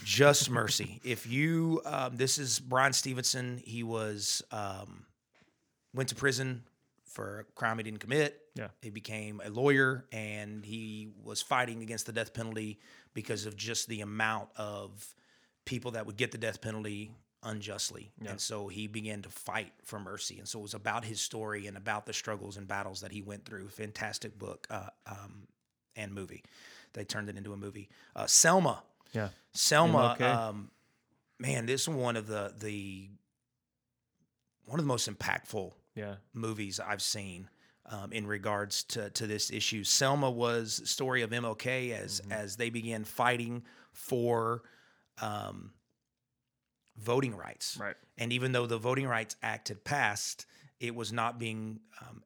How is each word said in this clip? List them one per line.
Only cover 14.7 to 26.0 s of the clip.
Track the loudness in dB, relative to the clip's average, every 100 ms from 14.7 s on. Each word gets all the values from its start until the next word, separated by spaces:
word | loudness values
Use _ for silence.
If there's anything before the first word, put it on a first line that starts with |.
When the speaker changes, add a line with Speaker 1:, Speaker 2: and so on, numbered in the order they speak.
| -6 -10 -12 -18 -18 _ _ _ _
Speaker 1:
people | -6 -4 -2
that | -6 -6
would | -2
get | -2
the | 0
death | -4 -2
penalty | -6 -4 -6 -6 -10 -14 _ _
unjustly. | -8 -6 -6 -4 -4 -6 -16 -12
Speaker 2:
Yeah. | -10
Speaker 1:
And | -6
so | -4 -4 -6
he | -6 -6
began | -6 -6 -8
to | -10
fight | -10 -4 -4 -4 -12
for | -12 -10
mercy. | -8 -6 -8 -8
And | -10
so | -8
it |
was | -8
about | -4 -2 -2
his | -4 -4
story | -4 -4 -4 -4 -6
and | -8
about | -4 -4
the | -2
struggles | -6 -4 -6 -8 -10
and | -6
battles | -4 -4 -8
that | -10
he | -10
went | -10 -12 -10
through. | -12 -12
Fantastic | -10 -10 -6 -6 -4 -10 -10
book, | -10 -10 -8
uh, | -8 -8 -14 -14
um, | -12 -12 -16 -20 _ _ _ _
and | -10